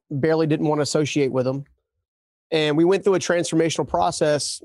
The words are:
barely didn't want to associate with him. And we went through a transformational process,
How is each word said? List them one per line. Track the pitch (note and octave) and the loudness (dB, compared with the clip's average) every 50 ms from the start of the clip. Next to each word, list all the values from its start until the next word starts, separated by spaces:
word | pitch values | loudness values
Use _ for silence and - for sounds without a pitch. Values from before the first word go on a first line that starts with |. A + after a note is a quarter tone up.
| _ - | _ -10
barely | D#3 C#3 B2 D#3+ D#3+ D#3+ D#3+ D3+ | -4 -2 0 2 2 2 2 2
didn't | D3+ - D#3 D3+ | 0 0 0 0
want | D3+ D3 | 0 0
to | D3 | 0
associate | - - D#3 D#3 C3 - D3+ C#3+ C3 | 0 0 0 -2 0 0 0 0 0
with | A#2 C3 B2 | 0 0 -2
him. | B2+ C3 C#3 C#3 - _ _ _ _ _ _ _ _ _ _ _ _ _ _ _ _ | -2 -4 -6 -8 -12 _ _ _ _ _ _ _ _ _ _ _ _ _ _ _ _
And | - D#3 D3+ D3+ D3 D3+ | -2 0 0 2 2 2
we | E3+ | 4
went | E3+ G3 F#3+ - | 4 2 2 2
through | G3+ F#3+ | 2 2
a | F3 | 2
transformational | - - F3 F3 E3 - - D#3+ E3 E3 - - D3+ - | 2 0 0 0 0 0 0 0 0 0 0 -2 -4 -2
process, | - E3+ F3+ F3+ E3 - E3 D3+ D3 C#3+ - - - - - | -2 0 0 -2 0 0 0 0 0 0 -2 -6 -8 -10 -12